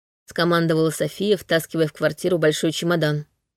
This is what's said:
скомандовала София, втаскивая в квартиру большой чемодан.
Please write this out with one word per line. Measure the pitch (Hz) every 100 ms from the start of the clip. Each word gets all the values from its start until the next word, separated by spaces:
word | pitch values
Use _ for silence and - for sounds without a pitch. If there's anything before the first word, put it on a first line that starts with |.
| _ _ -
скомандовала | - 170 170 165 160 160
София, | - 151 - 202 196
втаскивая | - 165 - 165 156
в |
квартиру | - 151 156 180 175
большой | 156 151 165
чемодан. | 151 170 170 151 147 151 _ _